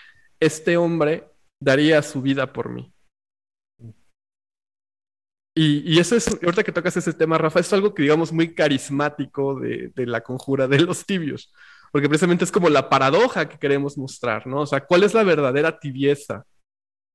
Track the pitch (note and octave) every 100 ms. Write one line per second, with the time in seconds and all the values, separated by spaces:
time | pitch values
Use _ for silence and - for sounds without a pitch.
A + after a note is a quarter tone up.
0 | - _ _ - D#3+ D#3 - E3+ E3+ E3+
1 | D3 E3 - _ _ - C3+ C3+ D3+ D#3
2 | D3 C#3 C3 C3+ C3 A#2+ A#2+ A#2+ B2+ _
3 | _ _ _ _ _ _ _ _ A#2 -
4 | _ _ _ _ _ _ _ _ _ _
5 | _ _ _ _ _ - D#3 D3 - D#3+
6 | F3 A#3+ - A3 E3+ F3+ G#3 E3+ F3 F3
7 | E3+ D#3 D#3+ D#3+ D#3 F3 E3+ G3+ G3+ G3+
8 | C#3+ D#3 D#3+ D#3+ E3 E3 D#3 C3+ - C#3+
9 | D3 D3 C3+ - C#3 C3 A#2+ A#2 B2 -
10 | B2 A2+ - B2+ - C3+ C3 C#3 F3 -
11 | - G3 D3+ B2+ - _ - - _ D3
12 | C#3+ D3+ F3 F3 F3+ G#3+ F3 C#3+ C3+ C3+
13 | C3+ D#3+ B3+ F#3+ D3+ - C#3+ C#3 C#3 C#3
14 | C3+ - B2 A2 B2+ C#3 C#3+ C#3 - F3+
15 | G3+ A3 G3+ D3+ C#3 C3+ D#3+ D#3+ D3 C3
16 | C#3 C#3+ - G2+ - _ _ _ _ _
17 | _